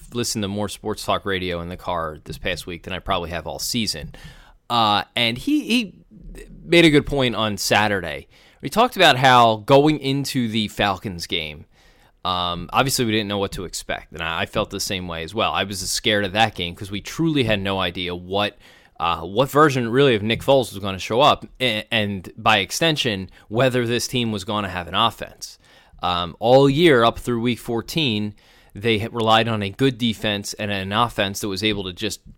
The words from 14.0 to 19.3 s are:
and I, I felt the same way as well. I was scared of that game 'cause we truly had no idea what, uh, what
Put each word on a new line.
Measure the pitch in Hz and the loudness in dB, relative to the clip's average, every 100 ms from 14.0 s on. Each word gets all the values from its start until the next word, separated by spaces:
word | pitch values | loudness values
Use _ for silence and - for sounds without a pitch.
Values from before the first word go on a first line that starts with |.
| - | -8
and | 82 | -10
I, | 82 82 | -6 -4
I | 98 | -4
felt | 113 101 | -4 -4
the | 98 | -4
same | - 95 90 | -6 -6 -6
way | 82 | -10
as | 82 | -8
well. | 107 92 | -2 -2
I | 80 | 0
was | 98 98 85 | -4 -6 -6
scared | - 117 104 | -2 0 0
of | 101 | 0
that | 98 113 | 0 0
game | - 87 | 0 -8
'cause | 85 98 | -8 -10
we | 101 | -10
truly | - - 165 147 | -10 -4 0 0
had | 113 104 | 0 0
no | 98 95 | 0 -2
idea | 90 90 87 | -2 -4 -8
what, | 90 90 98 104 - - _ _ _ | -8 -4 -2 -2 -4 -20 _ _ _
uh, | 82 82 | -2 -2
what | 85 | -4